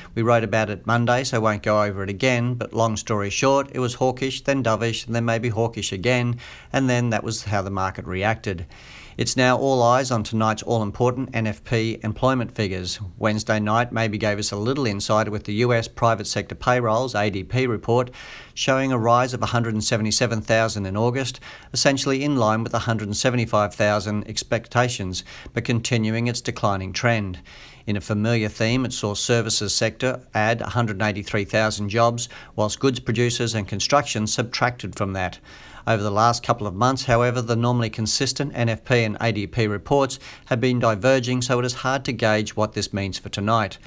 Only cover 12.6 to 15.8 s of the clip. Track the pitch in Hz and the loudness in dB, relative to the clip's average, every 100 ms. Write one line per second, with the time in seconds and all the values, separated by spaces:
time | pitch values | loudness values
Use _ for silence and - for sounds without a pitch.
12.6 | 104 92 90 - 95 - 110 107 - 110 | -2 -2 -6 -8 -10 -2 0 0 0 0
13.6 | 104 110 120 113 113 107 107 104 104 101 | 2 2 0 0 -2 0 0 0 -2 -2
14.6 | 113 143 123 101 - 107 104 104 - 104 | -2 0 -2 -2 0 2 2 -4 -4 0
15.6 | 123 117 | 2 2